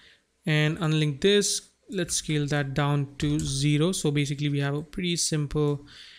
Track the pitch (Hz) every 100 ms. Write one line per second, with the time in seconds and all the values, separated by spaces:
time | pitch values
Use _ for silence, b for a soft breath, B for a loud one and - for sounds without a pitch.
0 | B B B _ - 151 151 165 156 156
1 | 151 135 196 208 202 - - _ - 202
2 | 170 - - 151 143 147 135 135 143 147
3 | 139 - 151 151 151 135 147 147 170 190
4 | 156 147 139 139 147 143 143 143 160 -
5 | 180 165 - 156 143 151 147 143 - B
6 | B